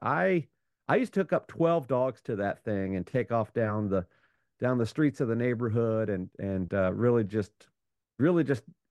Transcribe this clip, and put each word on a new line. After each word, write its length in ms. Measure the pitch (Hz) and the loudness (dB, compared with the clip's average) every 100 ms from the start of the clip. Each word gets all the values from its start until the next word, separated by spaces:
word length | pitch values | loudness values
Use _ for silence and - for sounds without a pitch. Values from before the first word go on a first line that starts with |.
I, 460 | 110 147 190 180 - _ _ _ - | -2 0 2 0 -2 _ _ _ 0
I 80 | 226 | 0
used 180 | 254 | 0
to 60 | - | -2
hook 120 | 185 | 0
up 140 | 165 - | -2 -4
twelve 400 | - 165 170 123 | 0 2 2 0
dogs 340 | 131 131 - | 0 0 -4
to 140 | - 107 | -6 -4
that 260 | 101 - | -2 -4
thing 340 | - 101 95 95 | -4 -2 -2 -4
and 100 | 90 | -2
take 260 | 127 113 | -4 0
off 220 | 117 107 | -2 -2
down 340 | - 110 107 107 | -2 -2 0 0
the, 160 | 95 90 _ _ _ _ - | -2 -4 _ _ _ _ -6
down 160 | 123 127 | -2 0
the 80 | |
streets 380 | 113 - 151 - | -2 2 0 0
of 60 | 123 | -2
the 80 | 113 | 0
neighborhood 720 | 123 117 120 113 117 110 107 | 0 0 -2 0 0 0 0
and, 180 | 98 92 - | -2 -6 -8
and, 360 | 98 95 87 | -4 -4 -2
uh, 180 | 101 92 | 0 0
really 320 | 98 120 120 | 2 2 2
just, 440 | 101 107 98 _ - _ _ _ _ - | 2 -2 -4 _ -20 _ _ _ _ 0
really 260 | 143 175 | 2 2
just 200 | 135 135 - - _ | 2 -2 -4 -20 _